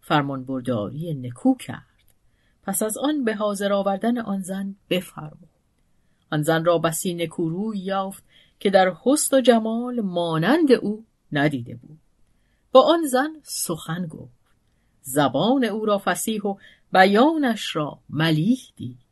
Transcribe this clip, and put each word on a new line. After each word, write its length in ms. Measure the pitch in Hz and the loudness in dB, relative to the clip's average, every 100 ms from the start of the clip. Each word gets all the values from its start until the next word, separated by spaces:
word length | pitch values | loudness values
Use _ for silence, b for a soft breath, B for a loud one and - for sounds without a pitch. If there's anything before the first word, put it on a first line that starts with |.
"فرمانبرداری 1120 | - 156 139 139 131 131 123 117 101 143 170 | 0 0 0 -6 -8 -8 -4 -4 -4 -8 -8
نکو 400 | 143 123 123 262 | -8 -10 -2 0
کرد." 280 | 262 - - - _ _ _ _ _ _ _ | 0 -4 -14 -16 _ _ _ _ _ _ _
پس 200 | - 196 | -6 -4
از 160 | 220 214 | -4 -2
آن 260 | 277 302 | -2 0
به 100 | 233 | -2
حاضر 380 | 208 214 202 202 | 0 -2 0 0
آوردن 460 | 196 196 190 226 240 | 0 0 0 -2 -2
آن 220 | 226 196 | -4 -6
زن 340 | 185 190 196 196 _ | -6 -6 -8 -10 _
بفرمود. 580 | 180 180 - 151 - 175 _ _ _ _ _ _ _ _ | -4 -4 -14 -16 -16 -20 _ _ _ _ _ _ _ _
آن 100 | 151 | -2
زن 220 | 151 160 | 0 2
را 140 | 165 170 | 2 2
بسی 360 | 165 160 190 | 0 -2 -6
نکوروی 640 | 170 165 - 165 170 220 208 | -4 -6 -4 -4 -4 -6 -6
یافت 460 | 185 196 196 196 _ b b b | -4 -4 -4 -10 _ b b b
که 100 | 208 | 2
در 260 | 190 185 175 | 4 4 2
حسن 340 | - 294 - 269 | 0 2 2 4
و 40 | |
جمال 600 | 254 233 220 226 247 247 | 6 4 2 -4 -4 -4
مانند 720 | 196 175 170 160 165 311 302 | -4 -2 0 0 2 2 6
او 320 | 254 202 214 - _ _ | 4 4 -8 -12 _ _
ندیده 420 | 147 147 143 117 | -2 0 -2 -8
بود. 240 | 117 - 156 _ _ _ _ _ _ _ | -16 -18 -20 _ _ _ _ _ _ _
با 100 | 254 269 | 6 6
آن 140 | 339 311 | 2 2
زن 260 | 254 294 311 | 0 -2 -6
سخن 640 | - - - 160 - 160 175 | -14 -10 -6 -8 -6 -8 -8
گفت. 260 | - - _ _ _ _ _ _ _ | -12 -18 _ _ _ _ _ _ _
زبان 640 | - 131 139 135 196 277 | -6 0 0 0 0 0
او 200 | 233 214 | 0 -2
را 180 | 214 202 | 0 0
فصیح 380 | 196 180 - 220 | 0 -4 -4 -4
و 120 | 208 196 b b b | -6 -8 b b b
بیانش 840 | 185 190 202 285 330 269 220 - 160 | 4 6 6 4 4 0 -2 -4 -4
را 220 | 147 - _ | -6 -8 _
ملیح 500 | - 160 156 180 254 - _ | -2 2 2 2 0 -4 _
دید. 220 | 123 123 _ | -14 -14 _